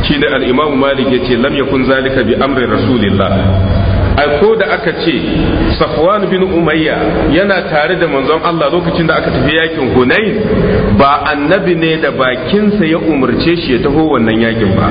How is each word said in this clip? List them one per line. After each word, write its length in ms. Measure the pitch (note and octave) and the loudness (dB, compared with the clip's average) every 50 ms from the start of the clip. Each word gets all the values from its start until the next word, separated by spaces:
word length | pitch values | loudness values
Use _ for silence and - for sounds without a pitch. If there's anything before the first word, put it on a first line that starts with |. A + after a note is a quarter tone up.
| - - | -2 -2
Shi 80 | D3+ C#3+ | -2 0
ne 80 | D3 C3+ C3+ C3 | 0 0 0 -2
al-Imam 320 | A#2+ A#2+ B2 C3+ D3+ D3+ C#3+ | 0 0 0 0 0 0 0
Malik 400 | C3 C3+ C#3 C#3 C3 B2+ C3 B2+ | 0 0 0 0 0 0 0 0
ya 80 | B2 A#2+ B2+ | 0 0 0
ce, 80 | B2 | 0
"Lam 160 | A2+ B2 C#3+ D3+ | 0 0 -2 -2
yakun 320 | C#3+ C3 B2+ C#3+ C3 B2+ | -2 -2 -2 -2 -2 0
zalika 400 | B2 C3+ C3 C3 C3 - C3+ A#2 | 0 0 0 0 -2 -2 0 0
bi 80 | G#2 B2 | 0 0
amri 300 | - C3+ C#3 C#3 C3 B2 | 0 0 -2 0 -2 0
Rasulillah." 680 | G#2+ G#2+ G2 F2 G#2+ B2+ A#2+ G#2 G2 F#2 F#2 F#2+ F#2 G2 F#2+ F#2+ F#2+ F#2+ F#2+ - - - - - - - - - - - | 0 0 0 0 0 2 2 2 0 2 0 0 0 0 0 0 0 0 2 0 0 0 0 0 0 0 0 0 0 0
Ai, 240 | - D3 D3 D3 D3 | 0 0 0 2 2
ko 160 | G3 G#3+ A3+ | 2 2 2
da 160 | - F#3+ - F3 F3+ | 2 0 -2 -2 -2
aka 120 | - E3+ D3+ - - | -2 -4 -4 -2 -2
ce 160 | E3+ - - - D#3 - - - - - - - - - | -2 -2 -2 -2 -2 -2 -2 -2 -2 0 0 0 -2 0
Safwan 480 | - D#3+ C#3+ D#3 D3+ D3+ F3+ G#3 G#3 G3 F#3 G3 | 0 -2 -2 0 0 2 2 2 0 0 -2 0
bin 80 | F#3 F#3 F#3+ | 0 0 0
Umayya 800 | F#3+ E3+ E3+ D3+ D#3 D#3+ D#3 D3 A#2+ G2+ - - E3 - - - | 0 0 0 0 0 0 0 0 -2 -2 -2 -2 -2 -2 0 0
yana 400 | C#3 E3 G3+ G#3 G3 F3+ E3+ - | 2 2 2 2 0 -2 -2 -2
tare 300 | E3 D3+ D3 E3 F#3 E3 | -2 0 0 0 0 0
da 60 | E3+ D#3+ | 0 0
manzon 320 | C#3+ C3+ C3+ D3+ D#3 D#3+ - | 0 -2 0 0 -2 0 0
Allah 300 | F3 E3+ E3 D3+ C#3 E3 | -2 -2 0 0 0 0
lokacin 320 | F3 E3+ E3+ - - E3 | 0 -2 -2 -2 0 0
da 100 | D#3+ C3+ D3 | 0 0 0
aka 100 | - - - | 0 -2 -2
tafi 160 | C3+ B2+ D3 D3+ | 0 0 0 0
yakin 400 | D#3+ D#3+ D#3+ D#3+ D#3+ C3+ A#2+ G2+ | 0 0 -2 -2 -4 -2 0 2
Hunain, 420 | B2 B2 B2+ D#3 F#3+ A3 G3+ - G#3+ G#3+ - A3 F#3+ - - - - - - - | 2 2 4 2 2 0 0 -2 -2 -2 0 0 0 0 0 0 0 0 0 2
ba 320 | G3+ C#3 C#3 C#3+ D3 - D#3+ | 4 4 4 4 0 0 -2
annabi 460 | D3+ C#3+ C#3+ D3+ F3+ G#3 F3 F3 F3 | -2 -2 0 0 0 0 2 0 0
ne 240 | D#3+ D#3+ D#3+ D#3+ D#3 | 0 0 0 0 0
da 80 | D#3 C#3+ | -2 -2
bakinsa 760 | C3+ C3+ C3 B2+ B2 B2 - B2 - G#3 G#3 G3+ G#3 G#3 F3 D#3 | -2 0 -2 -2 -2 -4 -4 -2 0 2 2 2 0 0 0 0
ya 80 | D#3+ | 0
umarce 560 | F3 - D#3+ D#3 C#3 B2+ B2 A2+ - - E3 F3 E3+ | 0 0 0 0 0 0 0 0 0 0 0 0 0
shi 160 | - - B2+ | 0 -2 -2
ya 20 | A#2 A#2+ | 0 0
taho 320 | C#3+ C#3 D3+ D#3+ D#3 C#3+ | 0 2 2 2 2 2
wannan 240 | B2 A2+ A2+ A2 A2 | 2 2 0 2 0
yakin 320 | A2+ A2+ A2 A2+ G#2+ G2 F#2+ | 0 0 0 0 0 0 0
ba. 160 | F#2+ - - | 0 0 0